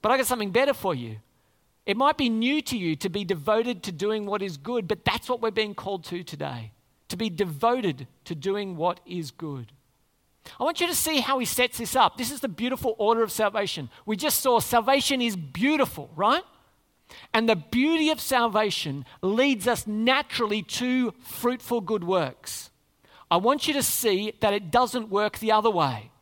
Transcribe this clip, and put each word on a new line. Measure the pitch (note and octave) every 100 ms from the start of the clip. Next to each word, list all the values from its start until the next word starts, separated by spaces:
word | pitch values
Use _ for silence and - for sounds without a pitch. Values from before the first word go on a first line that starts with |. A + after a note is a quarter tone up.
But | G#3+
I | C4
got | A#3+
something | B3 G#3
better | F#3 C#4
for | - F#3+
you. | C#3 A#2 A2 _ _ _ _ _ _
It | - G3+
might | C#4 D4+
be | B3+
new | A3+ A#3+ D4+
to | - A#3+
you | F3 D3+
to | F#3+
be | F#3
devoted | F#3 F3 C#3+ A3 A#3 F#3+
to | G3+
doing | D#3 G3+ A3
what | G3+ G3+
is | G3 D3
good, | E3+ A#3+ F3
but | G#3
that's | - A3 -
what | A#3+
we're | A3+
being | G#3 G#3
called | G3 F#3+ F#3+
to | - A3+
today, | F3 C#3+ C#3+ A#2+ A2 _ _ _ _
to | F3
be | A3+
devoted | E3+ F#3+ C#3+ A3+ B3+ G3+ C3 C3 _
to | -
doing | E3 F#3 G3+ G3
what | E3+ E3+ F3
is | - F3+ D3
good. | - D#3 C3+ A2+ _ _ _ _ _ _ _ - -
I |
want | D4 E4
you | F4
to |
see | D4+ D#4+ D4+
how | A#3+ C4+
he |
sets | A#3+ - B3 -
this | A3+
up. | C4 F#3+ -
This | B3
is | C#4
the | C4
beautiful | D#3 A#3+ B3+ C4 A3
order | G#3 A3+
of | A3
salvation. | - G#3+ G#3 G3+ - B2 -
We | -
just | G#3 D4+ -
saw | C4+ A#3
salvation | - A#3 A3 C#4 - C4+
is | A#3
beautiful, | F#3+ C#3+ E3 C4 D4+ B3 - C3+
right? | D3+ G3+ D#4 - _ _ _ _ _ _ - -
And | A3+ A3+
the |
beauty | G3+ D3 A#3+ D4 E4 D#4
of | D#4
salvation | - C4 A#3 G#3 G#3+ - D#3 C#3 C3 -
leads | F#3 A3 C#4 A#3 G3+
us | A3 G#3+
naturally | G#3+ A#3 C4+ C#4+ - A3+ G#3+
to | - - B3 B3+ A#3+ -
fruitful | - - A#3+ B3+ - A#3+
good | F3+ G#3+
works. | E3+ F#3 C#3 - - - - _ _ _ _ - _
I | E3+
want | A3 C#4+ -
you |
to | C#4+
see | A#3 - A#3 F#3+ G#3+ -
that | G#3+
it | G3+ F3
doesn't | A#3+ B3 B3+ A3
work | G3 G#3+ -
the | A3
other | G#3+ A3
way. | F3+ C#3+ A2 A2 _